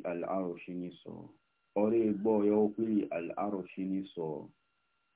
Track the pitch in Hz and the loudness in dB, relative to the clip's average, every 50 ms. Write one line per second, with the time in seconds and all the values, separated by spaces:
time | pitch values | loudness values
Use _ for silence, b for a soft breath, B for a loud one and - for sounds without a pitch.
0 | - 90 85 85 85 - 92 95 92 87 87 85 - - 87 90 90 87 87 - | -2 -4 -4 -4 -2 -2 -2 -2 -2 -4 -6 -8 -10 -8 -8 -6 -8 -8 -10 -14
1 | - 87 85 85 85 85 - _ _ _ _ _ _ _ - 101 107 110 113 117 | -16 -14 -14 -14 -14 -18 -20 _ _ _ _ _ _ _ 0 0 2 4 4 4
2 | 110 107 104 95 104 110 107 104 101 104 104 107 107 104 104 - 113 113 107 101 | 4 4 2 2 2 4 4 6 6 6 6 6 4 4 2 0 0 2 2 2
3 | 98 - - 85 85 82 - - 98 104 101 92 90 - - 95 95 95 95 95 | 2 0 -2 -4 -4 -4 -4 -4 -4 -2 -2 -4 -6 -8 -8 -6 -4 -2 -2 -2
4 | 95 - - 87 80 78 76 - - - _ _ _ _ _ _ _ _ _ _ | -4 -6 -6 -6 -4 -4 -4 -6 -10 -14 _ _ _ _ _ _ _ _ _ _
5 | _ _ - | _ _ -2